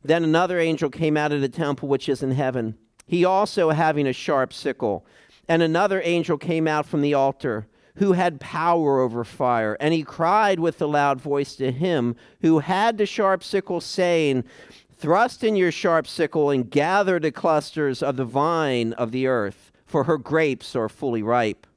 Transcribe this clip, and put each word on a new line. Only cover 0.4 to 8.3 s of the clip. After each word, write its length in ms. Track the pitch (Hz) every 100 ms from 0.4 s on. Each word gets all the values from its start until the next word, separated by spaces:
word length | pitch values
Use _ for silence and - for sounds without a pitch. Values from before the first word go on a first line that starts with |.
| 180 180
angel 320 | 165 156 151
came 280 | - 160 151
out 160 | 151
of 80 | 147
the 80 | 139
temple 380 | - 147 143 139
which 220 | 135 -
is 140 | 131
in 80 | 135
heaven, 440 | 127 131 127 113 110 _ _
he 180 | - 175
also 460 | 180 190 208 - 165
having 380 | 156 160 147 139
a 60 |
sharp 400 | 123 - 143 127
sickle. 520 | - 143 - 113 92 _ _ _ _ -
And 140 | 165
another 400 | 165 170 202 190
angel 360 | 170 170 165 147
came 280 | 170 165 160
out 200 | 151 143
from 140 | 156
the 120 | 143
altar, 540 | 139 135 - 139 110 107 _ _ -
who 160 | 202
had 260 | 180 180